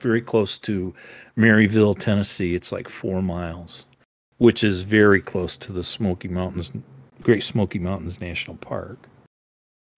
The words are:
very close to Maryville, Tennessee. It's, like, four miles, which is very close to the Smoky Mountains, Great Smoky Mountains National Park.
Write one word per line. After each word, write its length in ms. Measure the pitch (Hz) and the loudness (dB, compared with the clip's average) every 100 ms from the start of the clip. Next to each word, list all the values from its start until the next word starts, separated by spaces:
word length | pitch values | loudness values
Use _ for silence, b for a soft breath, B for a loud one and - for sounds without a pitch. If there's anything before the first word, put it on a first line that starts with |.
very 220 | 123 113 | 0 0
close 340 | 120 113 101 - | 2 0 0 -4
to 340 | - 101 92 - B B B - | -4 -4 -4 -10 B B B 2
Maryville, 600 | 113 107 107 110 104 101 | 6 6 6 4 4 2
Tennessee. 560 | - 101 98 - 92 | 0 0 0 -4 -2
It's, 180 | 87 - | -4 -6
like, 160 | 92 - | -10 -12
four 320 | - 110 92 | -10 -6 -4
miles, 640 | 92 87 85 85 85 - - _ _ _ _ - | -4 -6 -8 -10 -14 -18 -20 _ _ _ _ 2
which 260 | 120 110 | 4 4
is 160 | 107 92 | 2 0
very 380 | 98 107 104 98 | 2 6 6 6
close 360 | - 98 87 - | 2 -6 -6 -8
to 120 | - | -10
the 120 | 92 | -8
Smoky 440 | 85 - 104 90 95 | -8 -4 -4 -4 -6
Mountains, 440 | 90 92 90 85 - - - - - | -6 -6 -6 -10 -10 -16 -20 -20 -4
Great 200 | - 110 | 0 2
Smoky 360 | - 117 98 104 | 0 -2 -2 -2
Mountains 420 | 90 95 82 92 | -6 -6 -8 -10
National 340 | 87 87 - - | -10 -10 -10 -14
Park. 500 | - - 92 - _ _ _ _ _ _ _ _ _ | -12 -10 -10 -16 _ _ _ _ _ _ _ _ _